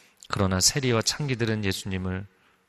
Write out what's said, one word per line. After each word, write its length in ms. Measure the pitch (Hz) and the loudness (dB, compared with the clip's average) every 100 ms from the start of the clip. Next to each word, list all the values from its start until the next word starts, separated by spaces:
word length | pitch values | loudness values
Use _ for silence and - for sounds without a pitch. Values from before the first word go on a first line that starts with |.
| - _ - | -20 _ -6
그러나 300 | - 98 92 | 0 2 4
세리와 420 | - 151 131 117 | 2 2 2 2
창기들은 640 | - - 147 123 113 110 101 | 0 -2 -2 -2 0 0 -2
예수님을 600 | 95 - 95 92 92 98 _ _ _ | -2 -4 -4 -2 -4 -6 _ _ _